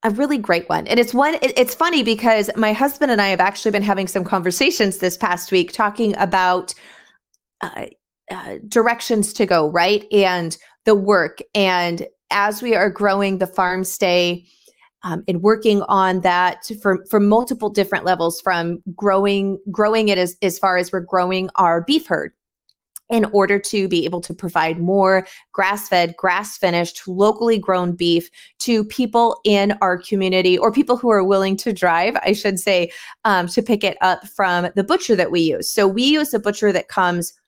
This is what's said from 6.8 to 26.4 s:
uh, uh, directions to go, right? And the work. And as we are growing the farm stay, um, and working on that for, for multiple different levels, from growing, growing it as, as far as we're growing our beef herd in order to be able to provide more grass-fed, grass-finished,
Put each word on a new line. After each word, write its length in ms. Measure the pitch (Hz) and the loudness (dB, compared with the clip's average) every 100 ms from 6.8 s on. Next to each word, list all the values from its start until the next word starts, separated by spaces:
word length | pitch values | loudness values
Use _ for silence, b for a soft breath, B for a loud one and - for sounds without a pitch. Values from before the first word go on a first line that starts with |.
| B B B B _ _ _ _ | B B B B _ _ _ _
uh, 280 | - - - _ _ _ _ | -12 -10 -16 _ _ _ _
uh, 240 | 185 180 - 208 | -14 -12 -14 -4
directions 640 | 233 226 240 - 226 202 | 0 0 -2 -2 -2 -2
to 120 | - 202 | -2 0
go, 240 | 175 151 | 2 2
right? 340 | 175 175 208 208 | 0 2 0 0
And 460 | 208 190 180 170 165 b b - | 2 2 0 -6 -10 b b 2
the 100 | 214 | 2
work. 440 | 196 202 156 - - | 4 2 2 -6 -6
And 540 | 214 196 180 175 170 - _ _ | 0 2 2 -2 -4 -8 _ _
as 300 | 202 202 214 | -2 0 -2
we 140 | 247 214 | 0 2
are 140 | 202 | 2
growing 500 | 196 208 196 202 190 | 2 0 2 0 -2
the 80 | 180 | -4
farm 360 | - 185 185 | 0 0 0
stay, 600 | 185 - 190 180 175 175 b b b b b _ | -4 -2 2 2 2 -2 b b b b b _
um, 200 | 190 165 - | -10 -8 -4
and 140 | 180 | 0
working 400 | 190 220 220 202 | 2 2 2 2
on 380 | - 196 190 185 | 2 2 2 2
that 440 | 185 175 180 - - 214 | 2 2 0 -2 -14 -4
for, 240 | 208 185 - | 0 0 0
for 100 | 214 | 2
multiple 500 | 202 220 240 254 208 | 4 4 2 -4 -4
different 360 | 208 196 196 - | -2 -2 -2 0
levels, 340 | 180 170 165 | 0 0 -2
from 400 | - 175 170 170 - 170 | -2 -2 -2 -6 -10 -4
growing, 640 | 202 190 202 202 196 190 - | 0 2 2 0 -2 -4 -8
growing 380 | 180 214 226 214 | 0 2 2 2
it 100 | 190 | 2
as, 200 | 180 - | 0 0
as 160 | 196 185 | -4 0
far 200 | 196 180 | 0 0
as 160 | 180 | -2
we're 80 | 190 | -4
growing 480 | 175 190 180 185 185 - | -2 0 0 -2 -4 0
our 260 | 180 170 | 2 2
beef 260 | 170 302 - | 2 -2 0
herd 240 | 160 - _ _ _ _ _ _ - _ | -4 -4 _ _ _ _ _ _ -20 _
in 140 | 233 214 | -2 0
order 340 | 208 196 202 | 2 2 0
to 280 | 196 214 190 | -2 -4 0
be 160 | 175 | 0
able 160 | 165 175 | -2 -6
to 140 | - | -10
provide 460 | 170 180 175 160 165 | -10 -6 -2 -2 -2
more 480 | 170 196 190 190 185 B B | 0 2 4 2 0 B B
grass-fed, 680 | - 190 208 - 185 170 170 | -2 -2 -2 -2 0 0 -2
grass-finished, 920 | 190 180 | -2 -2